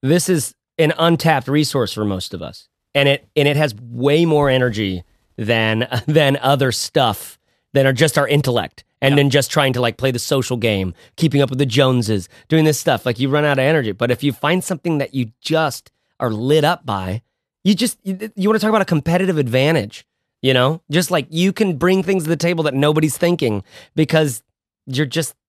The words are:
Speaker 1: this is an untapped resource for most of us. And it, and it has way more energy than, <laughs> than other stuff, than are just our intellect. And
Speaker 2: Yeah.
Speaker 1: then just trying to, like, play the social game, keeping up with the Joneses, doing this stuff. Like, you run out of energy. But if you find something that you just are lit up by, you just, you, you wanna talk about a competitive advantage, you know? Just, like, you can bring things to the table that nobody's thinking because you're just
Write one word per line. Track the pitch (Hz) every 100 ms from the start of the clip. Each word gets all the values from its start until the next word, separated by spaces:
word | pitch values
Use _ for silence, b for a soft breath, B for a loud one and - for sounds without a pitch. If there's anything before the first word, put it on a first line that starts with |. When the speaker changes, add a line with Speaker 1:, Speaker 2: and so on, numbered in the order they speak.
Speaker 1:
this | 131 170 170
is | 175 - - _ -
an | 156 160
untapped | 165 165 160 147 127
resource | 147 147 143 110
for | -
most | 104 95 -
of | 90
us. | 80 - _ _ _ 143
And | 139
it, | 139 _ -
and | 143
it | 143
has | 151 104
way | 120 120 135 151
more | 170 151 143
energy | 131 123 107 101 90 - _ _ -
than, | 110 113 110 110 123 123
<laughs> | -
than | 151 143 139
other | 127 139 131
stuff, | 110 - - 123 107 - - _ _ _
than | 139 135
are |
just | 127 156 151
our | 139
intellect. | 143 131 120 82 - _ _
And | 135
Speaker 2:
Yeah. | 143
Speaker 1:
then | 143
just | 135 131
trying | - 139
to, | 120
like, | 120 110
play | 135
the | 123
social | - 139 120 127
game, | 113 101 92 85 b
keeping | - 160 139
up | 139
with | 131
the | 135
Joneses, | 113 131 127 110 107 90 b b
doing | 160
this | 156 143
stuff. | - 123 -
Like, | 113
you | 135
run | 147
out | 147 139
of |
energy. | 135 160 113
But | 98 120
if | 120
you | 143
find | 120 147 185
something | - 170 175 156
that | 139
you | 135 117 _
just | - 160 156 - _ _ _ _
are | 127
lit | 107 123 156
up | 147 170
by, | - 101 92 104 _ _ _ _
you | 185 196
just, | 240 -
you, | 190 190 214
you | 208 190
wanna | 220
talk | 208
about | 214
a | 190
competitive | 160 151 175 190 160
advantage, | 131 123 139 139 104 - _ _ _ _
you | 127
know? | 127 127 160 _
Just, | 156 175
like, | 175 131
you | 160 185
can | - 208 147
bring | 170 190
things | 175 190
to | 156
the | 165
table | 170 175
that | 156
nobody's | 135 151 156 160 -
thinking | 170 175 123 104 - B B
because | - 156 156 151 120 _ _ _ _ -
you're | 127 147
just | 160 160 -